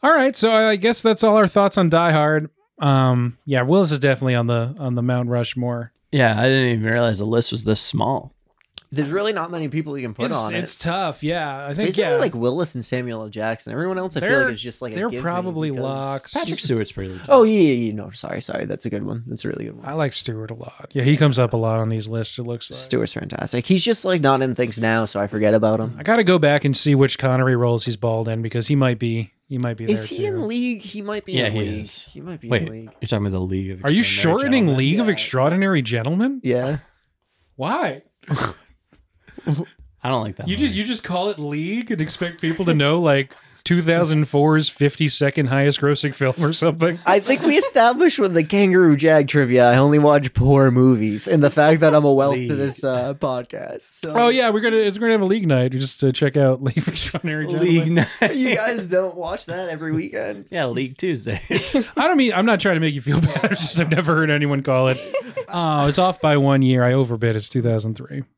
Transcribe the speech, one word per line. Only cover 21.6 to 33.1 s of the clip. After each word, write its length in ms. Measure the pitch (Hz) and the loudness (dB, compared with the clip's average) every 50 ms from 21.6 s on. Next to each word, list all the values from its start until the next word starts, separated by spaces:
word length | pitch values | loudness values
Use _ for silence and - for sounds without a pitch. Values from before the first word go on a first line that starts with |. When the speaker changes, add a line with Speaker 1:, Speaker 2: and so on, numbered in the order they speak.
| 113 113 110 113 | 0 0 0 0
Speaker 1:
on 120 | 113 110 | -2 -2
these 180 | 113 110 107 110 | -4 -4 -6 -6
lists, 320 | 113 113 113 - - - | -6 -6 -6 -6 -8 -10
it 40 | 123 | -10
looks 280 | 120 120 117 - - | -10 -10 -10 -10 -12
like. 80 | - - | -8 -8
Speaker 3:
Stewart's 340 | - - - 127 110 - - | -6 -2 -2 -2 -2 -2 -4
fantastic. 540 | - - - - - - - - 120 120 - | -8 -10 -10 -10 -8 -6 -4 -4 -4 0 2
He's 160 | 185 185 170 | 2 2 2
just, 220 | - 226 - - | 0 0 0 0
like, 160 | 190 185 175 | -2 0 2
not 200 | 147 139 135 131 | 2 2 2 2
in 140 | 131 131 123 | 0 -2 0
things 240 | - 127 117 104 101 | -2 -2 -4 -2 -2
now, 260 | 113 110 113 113 113 | 0 0 0 0 0
so 140 | 107 - 101 | -2 -2 -4
I 80 | 101 101 | -4 -2
forget 260 | - 107 107 107 107 | -2 0 2 4 4
about 260 | 110 107 110 107 110 | 4 4 2 0 0
him. 160 | 110 113 120 - | -2 -6 -8 -8
Speaker 1:
I 20 | |
gotta 220 | 147 175 220 233 220 | -2 0 2 2 4
go 160 | 175 185 180 | 4 2 4
back 260 | 151 147 147 147 - | 4 2 2 2 2
and 100 | 143 135 | 0 0
see 200 | - - 151 147 | 0 2 2 4
which 240 | 135 135 131 - - | 4 4 2 2 -2
Connery 360 | - 135 127 127 131 127 127 120 | -2 0 2 2 2 2 2 2
roles 280 | 120 120 120 117 - | 2 2 0 0 -2
he's 100 | 123 117 101 | -4 -6 -4
bald 300 | 110 117 113 113 113 113 | -2 -2 -2 -2 -2 -4
in, 140 | 113 113 | -4 -4
because 260 | 113 113 - 120 113 - | -6 -4 -4 -4 -2 0
he 60 | 147 | 0
might 220 | 143 135 127 123 107 | 2 2 2 0 -2
be, 340 | 123 117 113 113 110 - _ _ _ _ | -2 -4 -4 -4 -6 -8 _ _ _ _
he 120 | 139 127 | -8 -6
might 180 | 120 120 117 110 | -6 -6 -6 -8
be 60 | 113 | -2
Speaker 3:
Is 260 | 113 214 208 - - | -2 -2 -2 -2 -6
Speaker 1:
there, 80 | 320 - | -6 -6
Speaker 3:
he 60 | 381 | -6
Speaker 1:
too. 80 | 415 392 | -4 -4
Speaker 3:
in 120 | 359 302 208 | -4 -6 -4
League? 340 | 233 247 247 247 240 208 | -4 -4 -4 -4 -6 -6
He 220 | 185 190 180 208 202 | -10 -14 -14 -12 -10
might 220 | 202 208 208 202 | -8 -10 -10 -10
be 80 | - 180 | -6 -4
Speaker 2:
Yeah, 120 | 131 120 | -4 -2
Speaker 3:
in 60 | 107 | -2
Speaker 2:
he 80 | 104 113 | -2 -4
Speaker 3:
League. 240 | 104 104 104 - 107 | -4 -4 -6 -8 -10
Speaker 2:
is. 220 | 107 - - - | -12 -14 -14 -16
Speaker 3:
He 160 | - - - | -18 -18 -18
might 200 | 143 175 180 151 | -16 -14 -16 -14
be 80 | - 113 | -8 -4
Speaker 2:
Wait, 140 | 127 110 165 | -2 -2 -2
Speaker 3:
in 80 | 160 | -4
League. 180 | 110 113 113 110 - _ | -10 -14 -18 -20 -18 _
Speaker 2:
you're 60 | - | -8
talking 200 | 107 | -6